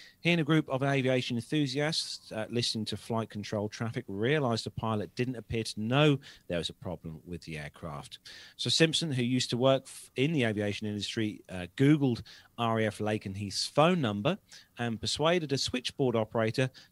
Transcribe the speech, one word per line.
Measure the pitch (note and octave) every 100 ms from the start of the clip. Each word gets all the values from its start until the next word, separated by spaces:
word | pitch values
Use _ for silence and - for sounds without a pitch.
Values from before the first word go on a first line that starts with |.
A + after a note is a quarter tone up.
| - -
He | E3
and | E3+
a |
group | C#3+ D#3+ D3+
of | C3
aviation | C#3 C#3 B2+ B2+ - A#2+
enthusiasts, | - D3+ C#3+ C3 D3+ D#3+ - - -
uh, | G#2+ A2
listening | A#2+ A#2 A#2 G#2
to | G#2
flight | - A2+ A2
control | G#2+ G2 G#2+ G#2+
traffic, | - A2+ B2 A2+
realised | G2 A#2 D#3 C3 A2 -
the |
pilot | - A2+ A2 F2+ -
didn't | B2 A#2
appear | - A#2
to | A2 -
know | G#2+ C3+ D3+ C#3+ - - -
there | F2
was | D#2+
a |
problem | - F#2+ E2 E2 D#2 E2+
with | F2
the | - D#2
aircraft. | D2 - E2 D2 - - - - - -
So | B2+
Simpson, | - E3 C#3 E3
who | B2+
used | A#2+ B2+ -
to | A#2+
work | C3 C3+ -
f-, | - - -
in | C#3
the | D#3+
aviation | A2+ G#2 G#2 G#2 G#2+
industry, | G#2 G2 - G#2+ F2 -
uh, | F#2 F2 -
Googled | C#3 D3+ C#3 A2+ - - - -
R | A#2 A2+
A | A2
F | -
Lakenheath's | G#2+ G#2+ G2 F#2+ G2+ - -
phone | - D#3+ F#3
number | A#2+ G#2 A#2+ G3 _ - - -
and | A#2+ A2+
persuaded | A2+ - D#3 F3+ D3+
a | C3+
switchboard | - B3+ - - C3 A2+
operator | G#2+ A#2+ A2 B2 B2+ - -